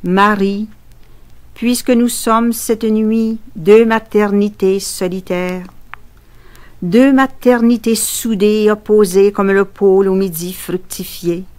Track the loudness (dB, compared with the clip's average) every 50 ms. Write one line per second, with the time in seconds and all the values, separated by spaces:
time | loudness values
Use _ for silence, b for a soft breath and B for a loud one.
0 | -4 -2 0 2 2 2 2 0 -2 -2 -2 -4 -8 -10 -12 -20 -20 -20 -20 -20
1 | b b b b b b b b b -20 -16 -6 -2 -2 -2 -2 0 0 2 2
2 | 2 0 -2 -4 -2 0 0 2 2 0 -2 -4 -4 -4 -4 -2 -2 -2 0 0
3 | 0 0 0 0 -2 -2 -4 -8 -10 -14 -14 -6 4 6 6 6 6 4 2 -2
4 | -4 -2 -2 0 0 2 2 0 0 0 -2 -2 -2 0 0 -2 -4 -8 -8 -6
5 | -6 -6 -6 -8 -8 -6 -6 -6 -4 -6 -8 -10 -12 -14 -20 -20 -20 -20 -20 -20
6 | -20 -20 -20 b b b b b b b b b b b b b -8 0 4 4
7 | 4 6 4 2 2 0 -2 -2 2 2 2 4 4 2 2 2 0 -2 -2 -2
8 | -2 -6 -8 -6 -4 -4 -2 0 2 2 2 2 2 0 0 0 -2 0 2 2
9 | 2 4 4 2 2 2 2 0 0 0 2 0 0 -2 -4 0 2 2 4 4
10 | 2 2 0 -2 -2 -4 -6 -8 -10 -10 -10 -12 -10 -8 -8 -8 -8 -10 -14 -14
11 | -14 -14 -14 -8 -6 -6 -6 -6 -8 -14 -18